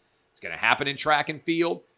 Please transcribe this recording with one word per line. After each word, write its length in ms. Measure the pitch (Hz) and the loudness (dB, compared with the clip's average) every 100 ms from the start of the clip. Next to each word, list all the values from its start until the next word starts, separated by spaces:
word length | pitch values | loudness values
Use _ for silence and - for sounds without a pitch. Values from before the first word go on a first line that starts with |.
| _ _ _ | _ _ _
It's 80 | - | -16
gonna 160 | 92 82 | -12 -2
happen 320 | 110 127 139 | 2 2 2
in 80 | 139 | -2
track 320 | 156 147 147 | 0 2 0
and 140 | 151 | -6
field. 400 | - 165 170 175 - | -2 0 0 -2 -8